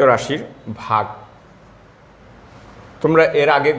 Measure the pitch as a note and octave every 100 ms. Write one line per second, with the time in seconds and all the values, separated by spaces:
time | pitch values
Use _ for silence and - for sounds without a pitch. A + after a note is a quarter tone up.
0 | C#3 A2+ - D3 - - - G2+ - A2
1 | G2+ - - - - - - - - _
2 | - - - - - - - - - -
3 | D#3 D#3+ D#3+ C#3+ C#3+ C#3+ C#3+